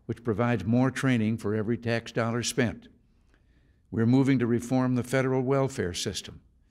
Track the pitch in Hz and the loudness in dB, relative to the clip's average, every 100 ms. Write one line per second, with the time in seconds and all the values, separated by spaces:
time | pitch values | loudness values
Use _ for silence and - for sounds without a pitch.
0 | - 113 120 98 120 120 92 120 131 135 | -10 -6 -4 0 0 0 2 2 2 0
1 | 135 123 107 113 101 110 104 117 117 117 | 0 2 2 -2 -2 -2 -2 -4 -2 -4
2 | 113 - 113 117 113 - 117 - - _ | -2 -2 -2 -2 -2 0 0 -2 -14 _
3 | _ _ _ _ _ _ _ _ _ 101 | _ _ _ _ _ _ _ _ _ 0
4 | 113 131 135 135 117 117 117 131 127 127 | 4 4 4 2 2 0 0 0 0 0
5 | 120 135 131 131 127 139 135 - 92 87 | 0 0 2 0 2 2 0 -2 -4 -4
6 | 113 - - - _ _ _ | -6 -6 -10 -16 _ _ _